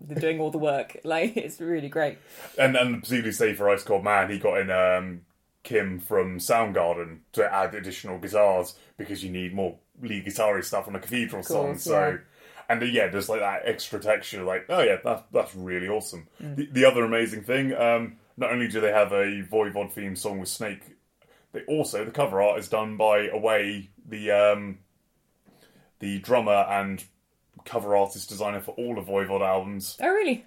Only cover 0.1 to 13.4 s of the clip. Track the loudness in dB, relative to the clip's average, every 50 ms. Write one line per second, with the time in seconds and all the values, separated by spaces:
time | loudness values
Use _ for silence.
0.1 | -4 -2 0 0 0 0 -2 -2 -2 0 0 0 0 0 -2 -6 -10 -10 -4 -2
1.1 | 0 0 0 0 -2 -4 -6 -6 -8 -6 -4 -2 -2 -2 -2 -2 -2 0 0 0
2.1 | -2 -6 -16 -20 -20 -18 -18 -6 0 4 4 4 6 4 2 2 0 -4 -4 -2
3.1 | -2 0 0 -2 0 2 2 2 2 2 4 4 4 2 2 0 0 2 2 4
4.1 | 4 4 2 2 0 0 0 2 2 2 0 2 2 4 4 4 4 2 0 -4
5.1 | -10 -12 -16 _ _ _ _ _ _ _ -6 -2 0 0 0 0 -4 -8 -4 0
6.1 | 0 0 0 0 -2 -4 0 2 2 2 2 2 0 0 2 0 0 -2 -6 -10
7.1 | -12 -18 _ _ 0 0 2 2 2 0 0 -2 -4 -8 -10 -10 -12 -10 -10 -10
8.1 | -10 -10 -6 0 2 4 6 6 4 2 0 -4 -8 -18 -20 _ _ -12 -10 -10
9.1 | -8 -8 -8 -6 -6 -6 -6 -4 -4 -4 -4 -4 -4 -10 _ _ _ -12 -10 -8
10.1 | -8 -6 -6 -6 -2 0 2 2 2 0 -2 -4 -4 -4 -4 -6 -8 -10 -8 -6
11.1 | -4 -4 -4 -4 -6 -8 -4 -2 -2 0 0 -2 -4 -4 -2 0 2 2 2 0
12.1 | -2 -4 -10 _ _ _ -20 -20 -20 -8 -4 -4 -2 0 0 0 2 2 2 2
13.1 | 0 -2 -2 -2 -2 0